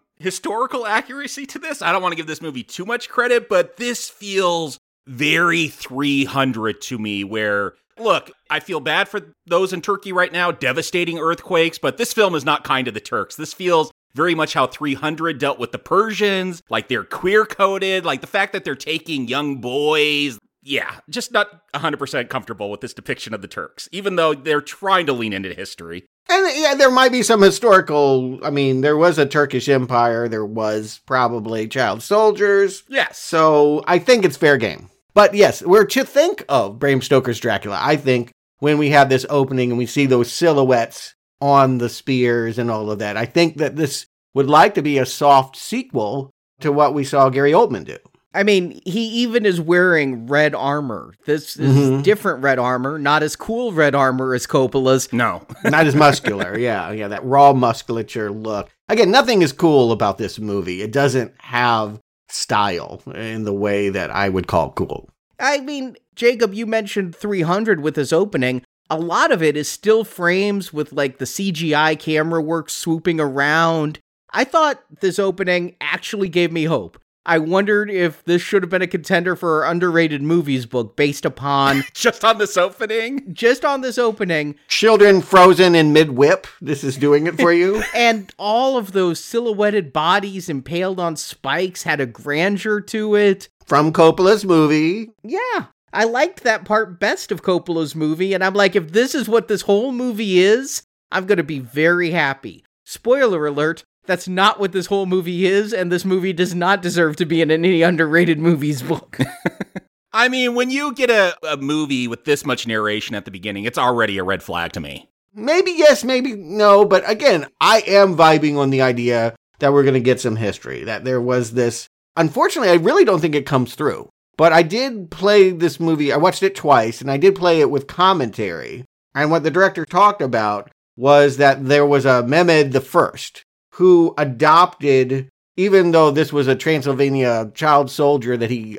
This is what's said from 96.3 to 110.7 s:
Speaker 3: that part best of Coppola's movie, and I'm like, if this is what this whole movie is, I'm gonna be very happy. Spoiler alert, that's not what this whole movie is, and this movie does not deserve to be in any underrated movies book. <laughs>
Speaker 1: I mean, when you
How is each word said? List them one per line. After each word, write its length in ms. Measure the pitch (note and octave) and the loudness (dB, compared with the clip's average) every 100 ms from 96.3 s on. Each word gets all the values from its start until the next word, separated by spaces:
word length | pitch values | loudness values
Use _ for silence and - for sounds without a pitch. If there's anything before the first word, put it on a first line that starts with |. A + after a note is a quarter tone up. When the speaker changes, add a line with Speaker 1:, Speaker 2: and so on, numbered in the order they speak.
| - | -2
Speaker 3:
that 200 | A#3+ A3 F#3 | -4 -4 -2
part 340 | G#3+ G#3+ F3 | -2 -2 -4
best 320 | G#3 F#4 - | -4 -4 -6
of 100 | F#3 | -6
Coppola's 540 | - F3+ F3 E3 D3+ D#3 | -2 -2 -2 -4 -4 -4
movie, 380 | D#3 D#3+ F#3+ F#3 | -4 -2 -2 0
and 80 | |
I'm 100 | F#3+ | 0
like, 220 | G3+ G3 G3+ | 2 2 0
if 160 | D#3 | 0
this 240 | G3 C4 D4 | 0 0 -2
is 120 | G#3+ | 0
what 200 | A#3 - | 0 0
this 140 | F#3+ | -2
whole 280 | - G3+ C4 | 0 -2 -2
movie 440 | B3 B3+ G#3+ G#3+ F3+ | -4 -6 -4 0 2
is, 440 | F#3+ A#3 C4+ - - _ _ | 4 2 0 -12 -14 _ _
I'm 140 | F#3+ F#3+ | -6 -2
gonna 160 | F#3+ | -2
be 160 | D3 C#3+ | -2 -8
very 520 | A#2+ C#3 D#3+ F3 E3+ | -8 0 2 2 -2
happy. 540 | E3+ C#3+ C3+ A2 - _ _ | -2 -2 -4 -12 -18 _ _
Spoiler 640 | - - A3+ C#4 B3 F3 D3+ | -20 -8 0 2 2 0 -2
alert, 360 | C#3+ D#3 E3 - _ - | -2 -2 -4 -12 _ -6
that's 220 | F3 F#3 | -6 -4
not 320 | F3+ G3+ A3 | 0 2 2
what 120 | G3 | -2
this 120 | F#3+ F3 | -4 -2
whole 180 | G3+ F#3+ | -2 0
movie 380 | F#3 F3 F3 F#3 | -2 -2 -2 0
is, 260 | G3 G#3+ | 0 0
and 160 | G3 F3 | -4 -2
this 120 | F3 F#3+ | -2 -2
movie 280 | F#3 F#3+ | -2 -2
does 200 | E3+ F#3 | -2 -4
not 280 | F3 F3 G3 | -2 0 0
deserve 320 | F3 F3 D#3+ D3+ | -2 0 0 0
to 100 | E3 | -2
be 160 | E3 | 0
in 80 | D#3 | 2
any 320 | D#3+ F3+ E3+ | 2 2 2
underrated 560 | E3 E3 D#3 E3 E3+ D3+ | 2 2 2 2 2 2
movies 440 | E3 D#3+ D3+ C#3 | 0 0 -2 -4
book. 340 | C3+ D3 - - - - - - - | -4 -6 -6 -6 -6 -6 -8 -8 -12
<laughs> 480 | - - _ _ | -16 -18 _ _
Speaker 1:
I 140 | A3 B3 | 0 0
mean, 240 | B3+ B3 | 0 -2
when 160 | A#3+ | 0
you 240 | B3+ | -2